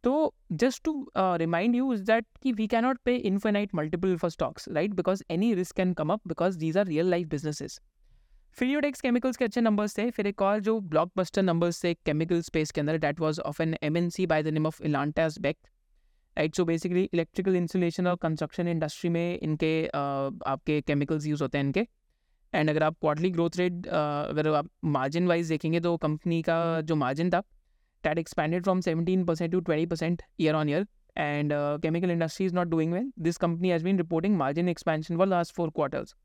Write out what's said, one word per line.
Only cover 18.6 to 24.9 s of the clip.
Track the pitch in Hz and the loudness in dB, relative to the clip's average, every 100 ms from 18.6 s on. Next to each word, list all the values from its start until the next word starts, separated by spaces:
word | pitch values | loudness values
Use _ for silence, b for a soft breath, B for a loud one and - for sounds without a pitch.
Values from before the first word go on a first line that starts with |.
| 175 | -2
इंडस्ट्री | 165 151 - 175 | 0 -4 -4 -2
में | 170 175 175 | 0 -2 -2
इनके, | 156 151 160 160 160 | -4 0 0 0 -2
अ, | 143 143 139 135 - - | -2 -2 -2 -4 -4 -6
आपके | 135 - 151 | -4 0 -2
केमिकल्स | - 143 143 156 151 | 0 -2 0 -2 -2
यूज़ | 151 | -2
होते | 135 143 | -2 0
हैं | |
इनके। | 139 185 233 _ _ _ _ _ _ | 0 0 -2 _ _ _ _ _ _
And | - 156 | 0 2
अगर | 151 | 2
आप | 156 160 | 0 2
क्वार्टरली | 151 147 180 | -2 0 0
ग्रोथ | 170 170 175 | 0 0 0
रेट, | 180 175 - | -2 -2 -2
अ, | 160 147 147 - | 0 0 -2 -2
अगर | 151 156 | 0 2
आप | 151 160 _ | 0 -2 _
मार्जिन | 156 | -2